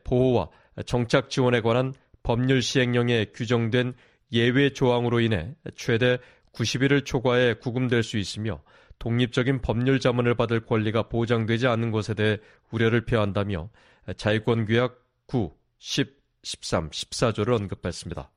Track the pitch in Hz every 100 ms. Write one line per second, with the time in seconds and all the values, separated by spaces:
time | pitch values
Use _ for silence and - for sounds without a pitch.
0 | - 123 120 117 78 _ _ - - 123
1 | 117 143 - - 123 120 113 120 131 131
2 | _ _ - 117 127 135 113 135 123 123
3 | 120 117 101 - 113 120 113 123 123 123
4 | _ _ - 117 120 127 139 - 127 120
5 | 120 117 113 101 90 151 - - - 117
6 | 123 123 - _ _ - 113 123 135 143
7 | 135 131 123 123 123 110 127 120 127 120
8 | 113 110 92 - 110 80 - - _ -
9 | 117 120 123 - 127 135 - 120 123 135
10 | 131 120 120 117 117 113 - 113 107 110
11 | - 117 117 117 110 113 127 113 117 107
12 | 101 104 107 104 - _ - 113 113 117
13 | - 117 101 98 101 90 80 _ _ _
14 | - 92 107 107 117 117 107 113 123 -
15 | _ _ - 127 85 - _ _ - -
16 | 127 _ _ _ - - - 95 78 -
17 | - - 120 104 104 120 98 - 92 -
18 | 87 73 67